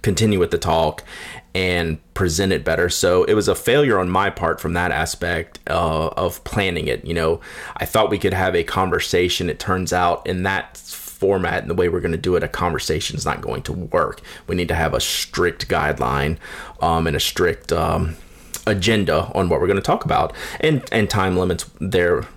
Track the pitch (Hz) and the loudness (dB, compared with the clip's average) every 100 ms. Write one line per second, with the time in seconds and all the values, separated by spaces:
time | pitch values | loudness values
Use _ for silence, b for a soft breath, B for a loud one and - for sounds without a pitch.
0 | - 87 110 98 85 85 - 80 78 - | 0 2 2 4 2 0 0 2 2 -2
1 | B B B B _ 95 92 87 85 78 | B B B B _ -2 0 0 0 -4
2 | _ - 90 80 95 92 - 82 87 - | _ -2 0 2 2 2 0 2 2 2
3 | 90 90 87 107 98 90 - 135 147 101 | 4 4 4 4 2 0 2 4 4 2
4 | 90 92 98 - 82 - 87 87 87 73 | 2 2 0 0 -2 -2 -2 -2 0 0
5 | 80 - 87 85 82 - - 85 82 80 | -4 -4 -4 -4 -6 -12 -4 -2 0 0
6 | 80 - 90 - - - 95 85 78 62 | -2 -2 -4 -4 -6 -2 -2 -2 -4 -4
7 | - 85 80 82 B B B - 85 110 | -4 -2 0 -2 B B B -8 -2 0
8 | 104 104 98 92 92 90 82 - 92 87 | 2 2 0 0 0 0 0 0 0 0
9 | - 90 90 - 90 76 - 92 87 90 | 0 2 2 0 -4 -4 -2 -2 0 0
10 | 87 87 - 92 95 95 - - - - | 2 0 -4 -2 -2 -2 -6 -16 -16 -14
11 | - - 95 98 87 87 - 87 87 87 | -14 -2 2 2 0 -2 -2 0 2 0
12 | 85 82 90 87 82 - 87 71 - 78 | -2 -2 2 0 0 -2 -2 -2 -2 -2
13 | - 76 76 - - 65 - - 80 - | -2 -4 -4 -4 -4 -6 -6 -6 -2 0
14 | 76 - B B - 87 85 82 80 - | 0 -4 B B -4 -2 0 0 0 0
15 | - - - - 87 - - 85 76 73 | -2 -4 -4 0 0 0 -2 0 0 0
16 | 62 69 71 80 B B B - 85 82 | 0 0 0 -2 B B B -2 0 2
17 | 82 73 - - 87 - - 82 82 82 | 2 0 -2 2 0 0 -2 0 2 0
18 | 82 80 B B B - - 104 90 110 | -2 -4 B B B -6 -2 0 2 2
19 | 95 78 - - 92 78 92 98 - 165 | 2 0 0 0 2 2 2 2 2 0
20 | 151 - 82 B B B 156 147 - 113 | 2 0 0 B B B 2 2 0 0
21 | 104 107 92 92 92 85 - - 95 95 | 2 2 2 2 2 0 -4 -6 0 2
22 | 87 87 98 | 4 2 -2